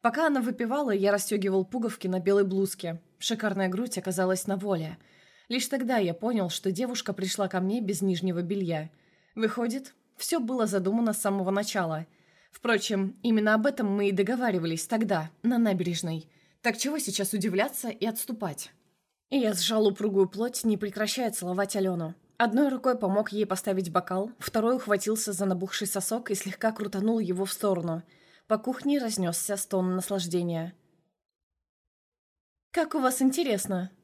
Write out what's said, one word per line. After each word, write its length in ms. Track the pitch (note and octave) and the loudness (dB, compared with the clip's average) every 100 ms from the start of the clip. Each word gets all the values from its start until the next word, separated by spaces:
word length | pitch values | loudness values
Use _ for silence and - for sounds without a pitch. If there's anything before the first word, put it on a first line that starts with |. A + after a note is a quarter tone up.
Пока 260 | A#3 A#3 D#4+ | 2 2 2
она 140 | C#4 | 2
выпивала, 500 | A#3+ B3+ A#3 C#4 C#4 | 0 -2 -2 0 2
я 200 | G3+ G3 | 2 4
расстегивал 540 | G3+ - G3+ F#3+ F#3+ F#3+ | 2 0 0 2 2 0
пуговки 420 | B3 A3+ - F#3+ | -2 -4 -4 -2
на 120 | F#3 | 0
белой 240 | F3 G3+ | 4 4
блузке. 580 | G3 F#3+ F#3+ - F3 E3 _ _ | 4 2 0 -2 -8 -8 _ _
Шикарная 500 | - A3 G#3+ G3 F#3+ | -6 -2 -2 0 0
грудь 300 | F#3 B3 G3 | 0 -2 -4
оказалась 500 | F#3+ F3+ F#3 F#3 G#3 | -4 0 2 2 0
на 80 | F#3+ | -4
воле. 420 | G3+ F3 D#3+ E3+ _ _ _ _ _ | 0 -2 -2 -10 _ _ _ _ _
Лишь 180 | B3 - | -2 0
тогда 300 | C#4 A#3+ A#3+ | -2 0 2
я 160 | F3+ | 2
понял, 360 | E3+ A3+ A3+ F3 | 0 0 0 0
что 220 | - F#3+ | -2 -2
девушка 420 | F3+ B3 A#3+ - | -2 -2 -4 -6
пришла 340 | G3 F#3+ - F#3+ | -4 -4 -2 -2
ко 120 | F#3+ | 0
мне 220 | F#3 A#3 | 0 0
без 200 | G3 F3+ | -2 0
нижнего 400 | F#3+ F3 F#3 F3 | 0 2 0 -2
белья. 480 | F3 G3+ F3 D#3+ D#3+ _ _ _ _ - | -2 -2 -2 -2 -6 _ _ _ _ -2
Выходит, 600 | A3 A#3+ A#3 C4 C4 _ _ - | -2 0 -2 -4 -8 _ _ -10
все 240 | - E4 | -2 0
было 280 | A#3 B3+ G#3+ | 0 0 2
задумано 460 | G3 F#3 A3 A3+ | 2 2 2 0
с 80 | G#3+ | 0
самого 300 | G3+ G3 F#3 | 0 0 0
начала. 540 | G3 G#3+ G3+ E3+ D#3 E3 _ _ _ _ | 0 0 -2 -2 -4 -8 _ _ _ _
Впрочем, 680 | - A#3 A3 - G3 G3 - | -6 0 2 2 0 -2 -2
именно 300 | A#3+ A3 G#3+ | 2 4 4
об 120 | A3 B3+ | 4 2
этом 220 | C#4 G#3+ | 0 0
мы 220 | G3+ G3+ | 2 2
и 20 | |
договаривались 760 | F#3+ G3 B3 B3 F#3 E3 E3 - | 2 0 2 0 0 0 -4 -2
тогда, 420 | A3 A3 F#3 D#3+ _ | -2 0 0 -2 _
на 140 | A3+ A#3+ | 0 4
набережной. 720 | A3 F#3 F3 E3+ E3+ D#3+ - _ _ _ | 4 2 0 -2 -4 -6 -10 _ _ _
Так 160 | A#3+ A3 | -2 -2
чего 220 | C4+ D4+ | -2 -2
сейчас 340 | - F#3+ G3 | -2 -2 -2
удивляться 560 | G#3 G3 F#3 B3+ - A#3+ | 0 0 2 0 -2 -8
и 160 | - A#3+ | -4 -4
отступать? 680 | A3 - A3+ F#3+ C#3 - _ _ _ _ _ _ | -4 -8 -6 -6 -8 -14 _ _ _ _ _ _
И 80 | C4+ | 2
я 160 | A3 | 2
сжал 340 | F#3 - A3 G#3+ | 2 2 4 4
упругую 420 | G3 G#3 G3 F#3+ | 2 0 4 2
плоть, 340 | F#3+ A#3 - | 2 -4 0
не 140 | A3+ G#3 | 0 0
прекращая 540 | G#3 - G#3+ - A#3 | -2 -2 -2 0 -2
целовать 440 | A3 F3+ F3+ G3 G#3 | -2 -2 -2 0 0
Алену. 400 | F#3+ F3 D#3+ F3 _ _ | 0 0 -4 -8 _ _
Одной 320 | A#3 A3+ C#4+ | 2 4 2
рукой 280 | B3+ C4 A#3+ | 2 0 2
помог 340 | G3 G3+ G#3+ | 2 2 0
ей 140 | G3+ G3+ | -2 0
поставить 460 | F#3+ - F#3+ E3+ | 0 0 -2 0
бокал, 400 | F3 F3+ F#3 G#3+ - | -2 0 -4 -4 -8
второй 360 | - A3+ A3+ B3+ | -2 2 2 2
ухватился 580 | A3+ G3+ G#3+ A3 G#3+ | 2 0 2 0 -2
за 120 | F#3 G3 | 0 0
набухший 420 | F3+ F#3+ - G3+ | 0 -2 -4 -2
сосок 420 | G3 F#3+ A3+ A#3+ | -2 -2 -4 -2
и 40 | F#3+ | -4
слегка 360 | F#3+ F#3 A3+ | -4 -2 -2
крутанул 480 | A3 G3+ G3 G#3+ A3+ | -2 -4 0 2 2
его 260 | F3+ F3+ F#3+ | 0 -2 -2
в 60 | |
сторону. 520 | - G#3 F3+ E3+ E3 - _ _ _ _ | 0 0 0 0 -6 -8 _ _ _ _
По 100 | G#3+ | -2
кухне 400 | A#3+ B3+ C#4+ C#4+ | 0 -2 0 0
разнесся 600 | A#3 G#3 F3 E3+ - G3 | 0 -2 -2 -2 -4 -4
стон 400 | - F#3+ F#3 F#3 | -2 0 2 0
наслаждения. 760 | F#3 G3 F3 F3 F3 E3 E3 - _ _ _ _ _ _ _ _ _ _ _ _ _ _ _ _ _ _ _ | -2 -4 -2 -2 0 -2 -6 -12 _ _ _ _ _ _ _ _ _ _ _ _ _ _ _ _ _ _ _
«Как 240 | - D#4 D#4+ | -2 -2 2
у 60 | |
вас 200 | B3+ C4 | 0 4
интересно!» 680 | C4 C4+ C#4 G3+ - F#3 F#3 _ | 2 2 0 0 -2 -4 -4 _